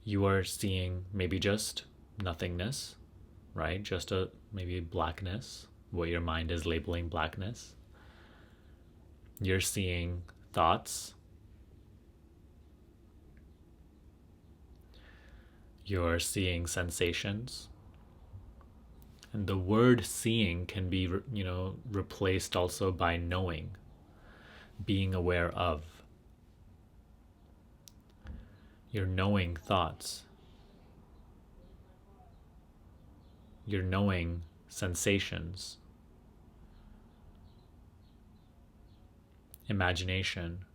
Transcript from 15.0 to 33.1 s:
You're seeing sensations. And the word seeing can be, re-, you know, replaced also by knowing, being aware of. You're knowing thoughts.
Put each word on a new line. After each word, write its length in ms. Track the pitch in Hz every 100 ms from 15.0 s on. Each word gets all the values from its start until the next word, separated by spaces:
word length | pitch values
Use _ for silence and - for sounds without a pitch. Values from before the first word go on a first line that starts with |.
| - - - - - - - -
You're 340 | - 98 85 85
seeing 480 | - - 95 87 85
sensations. 1000 | - 87 - 87 85 - 101 127 - - - - - - - - - - - - - - - - - -
And 140 | 110 95
the 100 | 95
word 480 | 92 107 120 123
seeing 600 | 95 - - 113 101 85 87
can 220 | - 92
be, 180 | 92 92
re-, 140 | 90 107
you 120 | 110
know, 320 | 95 90 95 98 -
replaced 680 | 104 95 - 98 92 - 95
also 340 | 90 - 95
by 260 | 90 87 85
knowing, 600 | 85 90 92 80 87 95 - - - - - - - - - -
being 300 | 98 101 95
aware 360 | 92 87 87 87
of. 340 | - 90 78 80 - - - - - - - - - - - - - - - - - - - - - - - - - - - - - -
You're 160 | 107 95
knowing 500 | 92 95 104 87 85
thoughts. 680 | - 98 82 - - - - - - - - - - - - - - - - - - - - - - - - - - - - - - - -